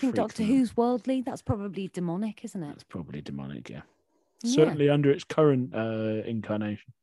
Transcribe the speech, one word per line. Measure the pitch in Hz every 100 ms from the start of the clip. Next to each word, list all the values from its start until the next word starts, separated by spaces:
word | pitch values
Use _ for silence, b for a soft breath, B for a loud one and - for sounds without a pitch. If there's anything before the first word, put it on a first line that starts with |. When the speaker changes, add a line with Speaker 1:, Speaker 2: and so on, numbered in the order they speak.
| 262
Speaker 1:
freak | 233
Speaker 2:
Doctor | 220 -
Speaker 1:
them | 214
out. | 269
Speaker 2:
Who's | 240 -
worldly? | 240 247 254 262
That's | 247 240
probably | - 220 202 180 190
demonic, | 180 175 175 220 208
isn't | 226 196
it? | 147
Speaker 1:
That's | -
probably | - 92 - 71
demonic, | 71 69 69 65 -
yeah. | 69 - _ _ _ _ _
Speaker 2:
Yeah. | 233 262
Speaker 1:
Certainly | 156 147 143
under | 147 143
its | 139
current, | - - 151 131 127
uh, | 110 113 110 110 110 -
incarnation. | 113 104 107 107 104 - -